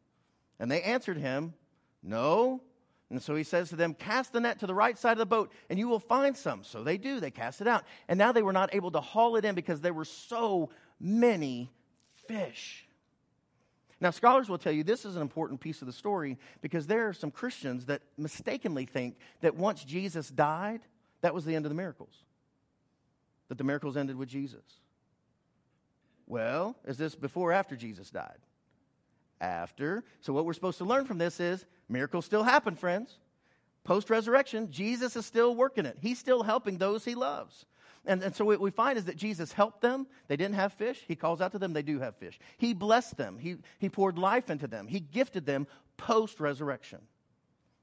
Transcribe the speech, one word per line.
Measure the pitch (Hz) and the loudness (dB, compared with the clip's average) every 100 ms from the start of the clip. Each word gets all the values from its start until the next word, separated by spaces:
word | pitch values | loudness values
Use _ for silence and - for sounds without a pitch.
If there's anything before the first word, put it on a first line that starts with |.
| _ _ _ _ _ - | _ _ _ _ _ -8
And | 117 | -2
they | 160 | 0
answered | 185 247 208 160 | 2 0 -2 -4
him, | 135 135 165 160 _ _ _ _ | -2 -2 -4 -10 _ _ _ _
"No." | 85 110 143 196 254 254 - _ _ _ _ | -6 0 4 4 4 0 -8 _ _ _ _
And | 123 | -8
so | - | -4
he | 151 | -4
says | 151 175 175 | 0 0 0
to | 160 | 0
them, | 170 | 0
"Cast | 147 - 247 247 | -2 -2 -2 0
the | 233 | 0
net | 233 - | 0 -2
to | 190 | -2
the | |
right | 185 233 220 | 2 2 4
side | 240 | 2
of | 226 | 2
the | 208 | 2
boat, | 226 190 - - | 2 0 -8 -4
and | 185 | -2
you | 240 | 2
will | 226 | 0
find | - 247 277 - | 2 2 4 0
some." | 160 107 | -4 -6
So | - 113 | -8 -6
they | 127 190 | -4 -2
do. | 269 269 | -2 -4
They | 143 | -6
cast | - 120 - | -6 -8 -2
it | 214 | 0
out. | 214 - - - | 0 0 -14 -2
And | 185 | 6
now | 220 | 6
they | 233 | 6
were | 196 | 4
not | 190 190 | 4 2
able | 202 180 | 0 0
to | 160 | -2
haul | - 220 233 226 | 0 4 4 4
it | 208 | 2
in | |
because | 180 175 151 | -2 -2 -2
there | 175 | -2
were | 160 | -2
so | 156 - - 233 226 185 156 - _ _ | -6 -12 -8 -2 0 0 -2 -6 _ _
many | 175 226 240 185 143 123 123 - _ _ _ _ - | 0 4 6 4 0 -4 -8 -14 _ _ _ _ -10
fish. | 220 151 - - - - _ _ _ _ _ _ _ _ _ _ _ | -6 -6 -8 -14 -16 -20 _ _ _ _ _ _ _ _ _ _ _
Now, | 175 | -2
scholars | - 240 269 220 | 6 6 6 4
will | 175 | -2
tell | 175 | 0
you | 151 | 0
this | 156 226 208 | 0 -2 -4
is | 175 | -6
an | |
important | 143 160 160 131 | -4 -4 -6 -6
piece | 160 151 | -10 -10
of | 127 | -12
the | |
story | - 208 196 143 123 - - | -6 -2 -2 -2 -8 -14 -14
because | 143 170 147 | -6 -4 0
there | 226 214 | 0 0
are | |
some | 175 151 | -4 -8
Christians | - 247 - 139 123 123 | -6 -8 -6 -6 -6 -4
that | 143 - - | -6 -6 -10
mistakenly | 151 - - 285 208 139 | -8 -6 -6 -4 -4 -4
think | 131 135 123 - - _ | -4 -4 -6 -8 -20 _
that | 165 156 | 2 2
once | 202 151 | 0 -2
Jesus | 135 175 196 160 147 | -6 -6 -4 -6 -4
died, | 139 151 160 202 226 - _ _ _ | 0 2 0 -4 -8 -12 _ _ _
that | 175 | -2
was | 170 156 | 0 -2
the | |
end | 160 | -2
of | 151 | -2
the | 156 | -4
miracles, | 185 - - _ _ _ _ _ _ _ _ _ _ _ _ _ _ | -6 -12 -20 _ _ _ _ _ _ _ _ _ _ _ _ _ _
that | 127 | -4
the | |
miracles | 135 143 147 135 | -2 -2 -4 -4
ended | 139 131 | -4 -6
with | 131 | -8
Jesus. | 135 139 117 _ _ _ _ _ _ _ _ _ _ _ _ _ _ _ _ - | -8 -8 -12 _ _ _ _ _ _ _ _ _ _ _ _ _ _ _ _ -10
Well, | 117 113 147 208 - - | -4 -2 -2 -4 -6 -10
is | 127 | -6
this | 156 - | -6 -6
before | 139 175 175 | -8 -2 2
or | |
after | 190 190 | 2 0
Jesus | 127 113 92 85 | -8 -10 -12 -12
died? | 90 60 - _ _ _ _ _ _ _ _ _ _ | -12 -12 -16 _ _ _ _ _ _ _ _ _ _
After. | 90 85 87 - 147 208 - _ | -6 -4 -8 -6 -4 -4 -8 _
So | - | -4
what | 139 | -2
we're | 165 | -2
supposed | 165 185 - | -2 -4 -4
to | |
learn | 185 262 | 0 0
from | 262 180 | 0 0
this | 170 - | -2 0
is | 175 185 - _ - | -2 -2 -8 _ -6
miracles | 123 143 175 | -4 -2 -4
still | - 214 | 0 2
happen, | 226 285 220 165 | 6 4 4 -2
friends. | 180 185 254 - _ _ _ _ _ _ | -2 -2 -4 -14 _ _ _ _ _ _
Post-resurrection, | - 190 208 226 220 262 269 220 208 | 2 2 4 2 6 4 4 -2 -6
Jesus | 135 208 240 247 233 | -4 -4 -2 -4 -4
is | - | 0
still | 233 240 233 | 4 4 4
working | 269 226 143 | 2 2 -2
it. | - | -4
He's | 202 247 | -4 -2
still | 262 247 | 2 2
helping | 214 240 214 180 | 4 0 0 0
those | 190 220 | 0 0
he | 240 240 | -4 -4
loves. | 143 147 - - - _ - - - | -4 -4 -10 -18 -20 _ -20 -10 -2
And, | 185 | 0
and | 190 - | 0 0
so | |
what | 208 202 | 4 4
we | 196 | 2
find | - 247 240 | 2 2 2
is | 180 | -2
that | 160 | -4
Jesus | 214 170 156 | -4 -4 -4
helped | - 220 - | 2 2 4
them. | 240 269 269 - - | 0 0 -4 -14 -4
They | 143 | -2
didn't | 196 | 0
have | 202 196 | 0 0
fish. | - 226 - - | 0 -4 -4 -8
He | 160 | -2
calls | 165 165 | -2 0
out | - | -2
to | 208 | -2
them. | 190 | -2
They | 151 | -2
do | 147 143 | -2 -4
have | 127 - | -4 -8
fish. | 92 - - - | -16 -16 -20 -2
He | 240 | -2
blessed | 185 208 233 - - | 0 4 4 4 -6
them. | 107 113 | -8 -6
He, | 160 180 - _ | -10 -10 -14 _
he | 196 | -4
poured | - 190 170 | 2 0 2
life | 190 240 247 | 2 2 0
into | 151 127 | -6 -6
them. | 110 104 | -8 -6
He | 190 | -8
gifted | 147 190 262 185 139 | -4 -2 0 -2 -2
them | 139 143 - _ - | -2 -4 -10 _ -10
post-resurrection. | - 220 214 - 147 139 147 127 - 92 - _ _ _ _ _ _ _ | 2 2 2 -2 -4 -2 -4 -6 -10 -20 -20 _ _ _ _ _ _ _